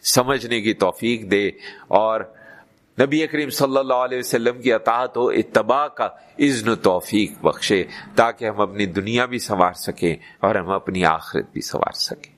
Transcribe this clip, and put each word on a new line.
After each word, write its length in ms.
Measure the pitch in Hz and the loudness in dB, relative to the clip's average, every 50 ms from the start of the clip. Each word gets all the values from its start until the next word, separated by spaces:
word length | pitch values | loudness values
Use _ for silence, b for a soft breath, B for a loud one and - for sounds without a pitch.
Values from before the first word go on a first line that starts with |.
سمجھنے 600 | - - - 127 123 131 139 127 110 117 120 113 | 0 2 2 2 4 2 0 -2 -2 -2 -4 0
کی 120 | 104 113 104 | 0 0 0
توفیق 480 | - 98 90 - - 117 117 120 110 | 2 2 0 0 0 -2 -2 -2 -2
دے 260 | 107 92 101 101 101 92 - B B B B B B | 0 0 2 2 2 0 -4 B B B B B B
اور 340 | B - 98 110 110 110 110 98 - B B B B B B B B _ _ _ _ _ - | B 2 2 2 2 0 -2 -4 -8 B B B B B B B B _ _ _ _ _ 0
نبی 280 | 131 139 143 156 160 | 0 2 2 -2 -2
کریم 220 | 151 - 151 151 135 | 0 -2 -4 -4 -4
صلی 280 | 117 - 139 139 131 | -2 -2 0 2 2
اللہ 160 | 135 135 131 127 | 0 0 2 0
علیہ 240 | 123 127 127 127 | 0 0 -2 -4
وسلم 440 | 127 120 - - 120 117 120 123 127 | -6 -4 -2 -2 0 0 0 -2 0
کی 120 | 117 127 113 | 0 2 2
اطاعت 440 | 110 - 113 113 120 127 127 - | 2 2 0 0 0 -2 -2 -2
و 100 | 120 120 | 0 0
اتباع 600 | 120 - - 107 - - 120 107 107 123 139 147 | 2 2 0 -2 2 2 0 2 4 2 0 0
کا 220 | 147 - - 117 98 - B B B B | -2 -4 -4 -4 -4 -4 B B B B
اذن 320 | - 143 143 135 117 107 113 | 0 2 2 2 0 0 0
و 60 | 113 | -2
توفیق 560 | - - 101 90 90 - - - 104 104 - - - | 2 2 2 2 2 -2 0 0 0 0 0 -4 0
بخشے 420 | - 78 76 - - - 107 95 85 B B B B B B | 0 0 2 2 0 0 0 0 0 B B B B B B
تاکہ 300 | - 117 117 117 - 120 | 4 4 4 2 -2 -6
ہم 160 | 110 104 101 | -4 0 0
اپنی 240 | 104 92 95 104 104 | -2 -2 0 -4 -4
دنیا 400 | 95 82 98 95 104 117 120 127 | -2 -2 -4 -4 -2 0 0 0
بھی 140 | 123 123 120 | 0 -2 -8
سنوار 340 | - - 104 92 90 90 87 | -4 -4 2 2 2 2 2
سکیں 420 | - - - - - 92 87 78 80 B B B B | -4 -10 -10 -6 -2 -2 -2 -2 -2 B B B B
اور 160 | - 98 107 | 0 0 0
ہم 140 | 101 87 87 | 0 0 -2
اپنی 360 | 98 98 - - 92 92 90 | -2 -2 -2 -4 -4 2 2
آخرت 400 | 80 80 80 - - - 76 - - - | 2 2 2 -4 -4 -4 -4 -4 -4 -8
بھی 80 | - | -10
سنوار 300 | - - - - - - | -8 -6 -4 -2 -2 -4
سکیں۔ 420 | - - - - - - - - _ | -2 -6 -6 -6 -6 -12 -14 -20 _